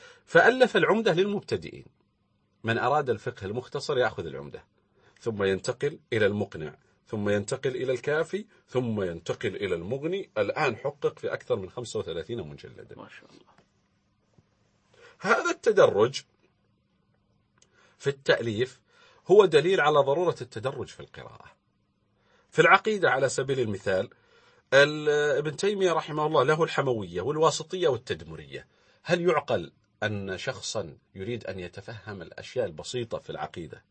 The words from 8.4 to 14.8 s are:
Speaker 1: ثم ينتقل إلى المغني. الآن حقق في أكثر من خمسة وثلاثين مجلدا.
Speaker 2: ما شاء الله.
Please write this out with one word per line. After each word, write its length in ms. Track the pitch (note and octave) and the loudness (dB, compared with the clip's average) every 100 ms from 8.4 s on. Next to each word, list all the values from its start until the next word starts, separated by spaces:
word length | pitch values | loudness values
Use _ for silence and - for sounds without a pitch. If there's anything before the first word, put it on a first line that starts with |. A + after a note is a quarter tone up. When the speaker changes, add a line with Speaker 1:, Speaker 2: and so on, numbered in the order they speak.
| - _ _ | -10 _ _
Speaker 1:
ثم 320 | B2+ A#2+ G#2+ | -4 -2 -2
ينتقل 540 | F#2 E2 - - G#2+ G2 | -4 -4 -8 -4 -4 -4
إلى 200 | G2 E2+ | -4 -4
المغني. 540 | F2+ C3+ D#3+ G3 - G#2+ | -4 -6 -4 -6 -6 -2
الآن 380 | G2+ - C#3+ G#2 | -2 0 -2 -2
حقق 440 | B2 - - - | -6 -4 -4 -4
في 140 | G#2+ | -6
أكثر 220 | - - A2+ | -8 -4 -4
من 140 | F#2 | -4
خمسة 300 | - A#2 A2 | -12 -8 -8
وثلاثين 480 | F2 E2 D#2 A#2 D2+ | -6 -8 -8 -10 -10
مجلدا. 480 | C#2+ - - - - | -14 -18 -20 -20 -20
Speaker 2:
ما 140 | - | -20
شاء 200 | - - | -20 -20
الله. 240 | - _ _ _ _ _ _ _ _ _ _ _ _ _ _ | -20 _ _ _ _ _ _ _ _ _ _ _ _ _ _